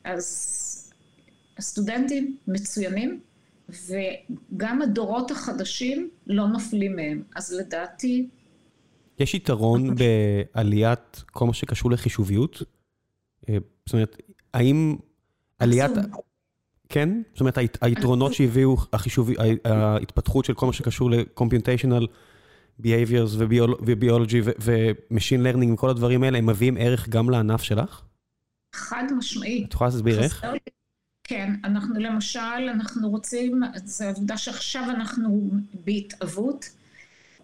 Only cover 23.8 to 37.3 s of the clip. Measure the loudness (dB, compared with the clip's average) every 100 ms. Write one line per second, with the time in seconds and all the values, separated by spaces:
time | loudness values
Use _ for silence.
23.8 | 0 2 4 4 4 2 2 0 2 4
24.8 | 2 0 -2 -2 2 2 4 4 2 2
25.8 | 0 2 2 2 2 2 2 4 2 2
26.8 | 2 0 0 0 2 2 2 0 0 -2
27.8 | -2 -8 -20 _ _ _ _ _ _ -14
28.8 | -10 -6 -2 -2 -4 -6 -4 -4 -4 -2
29.8 | 0 2 2 2 2 -2 -6 -8 -10 -20
30.8 | _ _ _ _ -12 -6 -4 -4 -2 -2
31.8 | -2 -4 -2 -4 -4 -6 -6 -4 -4 -4
32.8 | -4 -4 -2 -2 -4 -4 0 0 0 -4
33.8 | -12 -8 -6 -4 -4 -4 -8 -8 -8 -6
34.8 | -4 -4 -4 -2 0 0 0 -2 -4 -8
35.8 | -4 -4 -4 -8 -8 -4 -4 -6 -10 -20
36.8 | _ _ -20 _ _